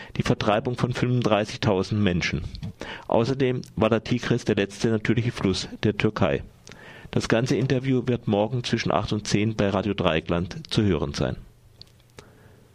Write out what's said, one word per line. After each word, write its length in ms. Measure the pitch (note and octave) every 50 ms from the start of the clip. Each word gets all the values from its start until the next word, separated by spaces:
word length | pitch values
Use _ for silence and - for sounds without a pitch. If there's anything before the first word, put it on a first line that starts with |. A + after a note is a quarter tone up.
| - - - -
die 60 | -
Vertreibung 520 | - B2+ - - - G2+ A2 B2 B2 B2
von 180 | - - B2 B2
fünfunddreißigtausend 1080 | - B2 B2 B2 B2 A2+ G#2+ G#2+ G2+ A2 - - - - A2 G2 F#2 F#2+ - G#2+ G#2
Menschen. 400 | G#2 F#2 F2 E2+ - - - - - - - - - - - - - - - - - -
Außerdem 540 | - A2+ A#2 B2+ C3+ C3+ C#3 B2+ B2+ B2+ - - -
war 160 | - A2 A2
der 120 | A#2 A2 -
Tigris 420 | - B2+ A#2+ - - A#2+ A#2 -
der 100 | - G#2
letzte 340 | G2+ G2 G2 - - - A#2
natürliche 420 | A2+ G#2+ - - A2 A#2 A2 A#2+
Fluss 380 | - - - G2 F#2+ - - - - - -
der 120 | G#2+ G2+
Türkei. 460 | - - A2 G#2 - - D2+ C#2 C#2 - - - - - - - - - - - - - -
Das 180 | - A#2+ - -
ganze 260 | B2 A2+ B2 - C#3+
Interview 460 | - C3 C3 C#3+ B2 C3 C3+ C3 B2 A2+ C3
wird 200 | A#2+ A#2 - -
morgen 360 | G#2 G2+ G#2 G#2+ C3 A#2+ B2
zwischen 280 | - - A2+ - -
acht 220 | - - G#2 - G#2+
und 140 | G#2 G#2 -
zehn 280 | - G2+ G#2 A2 A2
bei 140 | - G#2 G2
Radio 240 | G2 G2 F#2 G#2 G2
Dreieckland 760 | - F2+ F2+ D#2 D#2+ - - E2+ E2+ E2+ E2+ - - - -
zu 100 | - A#2
hören 320 | G#2+ G2+ F2 D2 D2+ C#2+ D2
sein. 220 | - C2 B1+ - - - - - _ - - _ - - - - _ _ _ _ - - - - - - - - - - _ _